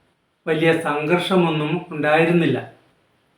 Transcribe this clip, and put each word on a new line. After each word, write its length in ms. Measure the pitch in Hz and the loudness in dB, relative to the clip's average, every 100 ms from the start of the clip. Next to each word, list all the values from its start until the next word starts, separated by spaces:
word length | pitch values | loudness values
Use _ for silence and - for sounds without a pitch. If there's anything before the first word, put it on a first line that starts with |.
| _ _ _ _ 165 | _ _ _ _ -4
വലിയ 200 | 156 165 156 151 | 0 2 0 -2
സംഘർഷമൊന്നും 840 | 147 151 170 - 190 170 156 151 170 - | -4 -2 -2 2 2 2 0 -2 -4 -6
ഉണ്ടായിരുന്നില്ല. 640 | 156 147 156 165 175 147 127 - - _ _ _ _ _ | -4 0 2 4 2 2 -2 -6 -20 _ _ _ _ _